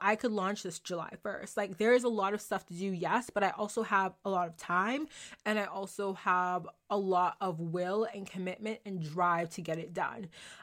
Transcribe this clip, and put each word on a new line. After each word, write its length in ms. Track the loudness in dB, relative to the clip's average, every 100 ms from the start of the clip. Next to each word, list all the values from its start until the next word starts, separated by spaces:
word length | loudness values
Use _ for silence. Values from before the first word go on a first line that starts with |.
I 160 | 2 2
could 160 | 0
launch 320 | 0 -2 -2
this 160 | -6 -10
July 320 | -8 -6 -8 -8
first. 340 | -8 -8 -6 -2
Like, 220 | -2 2
there 160 | 8
is 80 | 8
a 60 | 6
lot 260 | 2 2
of 60 | 0
stuff 260 | -2 -4 -4
to 80 |
do, 120 | -4 -2
yes, 440 | 0 2 2 2
but 140 | 2
I 60 | 2
also 340 | 2 -4 -2
have 300 | 2 2 2 -2
a 60 | -2
lot 180 | 0 -2
of 80 | -4
time, 500 | 0 2 2 0 -4 -10 -18 -10 -2
and 100 | 0
I 100 | 0
also 480 | -4 -8 -4 -4
have 520 | -2 2 2 2 0 -4 -14 -2
a 80 | 0
lot 380 | 4 4 4 2
of 200 | -4 -2
will 480 | -2 -2 0 0 -2
and 160 | -4 -10
commitment 520 | -6 -6 -6 -6 -8
and 160 | -6 -6
drive 500 | -4 2 4 4 0
to 120 | -6
get 160 | -4 -4
it 160 | -4
done. 340 | -4 -4 -4 -12 -14 -20 -14